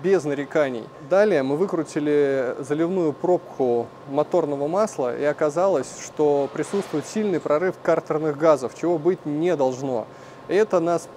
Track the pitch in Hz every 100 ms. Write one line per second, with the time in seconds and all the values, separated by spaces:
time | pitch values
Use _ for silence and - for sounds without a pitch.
0 | 175 185 147 139 135 160 139 120 107 -
1 | 139 185 214 156 135 151 196 170 147 156
2 | 147 147 143 135 123 - 135 151 170 190
3 | 160 - 170 175 - - 127 120 117 -
4 | 139 139 151 180 151 139 147 190 214 -
5 | 123 117 147 147 151 160 196 151 123 -
6 | - - 147 143 139 - 147 202 - 151
7 | - 220 208 160 151 151 185 - - 160
8 | - 156 156 143 160 143 120 - 160 165
9 | 165 185 151 147 180 151 131 127 135 117
10 | 110 - - - - 180 214 180 170 170
11 | -